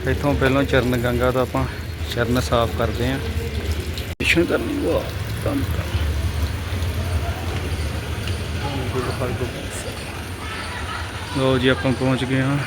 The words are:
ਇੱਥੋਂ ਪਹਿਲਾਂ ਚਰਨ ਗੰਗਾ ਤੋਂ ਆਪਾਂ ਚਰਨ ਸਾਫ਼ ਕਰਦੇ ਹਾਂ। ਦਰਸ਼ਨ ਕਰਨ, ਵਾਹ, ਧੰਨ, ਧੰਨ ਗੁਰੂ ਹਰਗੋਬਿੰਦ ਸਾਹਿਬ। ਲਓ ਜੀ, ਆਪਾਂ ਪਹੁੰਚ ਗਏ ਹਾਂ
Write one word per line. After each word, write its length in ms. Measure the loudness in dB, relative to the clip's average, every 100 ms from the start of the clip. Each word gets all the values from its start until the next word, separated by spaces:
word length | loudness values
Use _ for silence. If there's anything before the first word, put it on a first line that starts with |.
| 0
ਇੱਥੋਂ 220 | 0 2
ਪਹਿਲਾਂ 280 | 4 4 4
ਚਰਨ 320 | 4 4 4 2
ਗੰਗਾ 260 | 2 2 2
ਤੋਂ 100 | 2
ਆਪਾਂ 220 | 2 0 -2 -4 -8 -6 -4
ਚਰਨ 260 | 0 2 2
ਸਾਫ਼ 360 | 4 4 2 2
ਕਰਦੇ 300 | 0 2 0
ਹਾਂ। 100 | 0
ਦਰਸ਼ਨ 1300 | -2 -2 -2 -2 -2 -4 -4 -6 -6 -2 2 4
ਕਰਨ, 220 | 4 2 0 0
ਵਾਹ, 180 | 2 0 0 -6 -4 -2
ਧੰਨ, 180 | 0 0 0 0 0 0 0 0 0 0 -2 -2 -2 -2 0 0 0 0 0 -2 -2 -2 -2 -2 -2 -4 -4 -4 -2 -2 -2 -2
ਧੰਨ 260 | -2 -2 -2
ਗੁਰੂ 160 | 0 -2 -2
ਹਰਗੋਬਿੰਦ 500 | -2 -2 -2 -4 -6
ਸਾਹਿਬ। 1600 | -6 -6 -8 -8 -8 -8 -8 -8 -6 -6 -6 -6 -6 -6 -6 -4 2
ਲਓ 200 | 4 6
ਜੀ, 100 | 4
ਆਪਾਂ 240 | 4 2
ਪਹੁੰਚ 320 | 2 2 2
ਗਏ 160 | 2 2
ਹਾਂ 180 | 2 0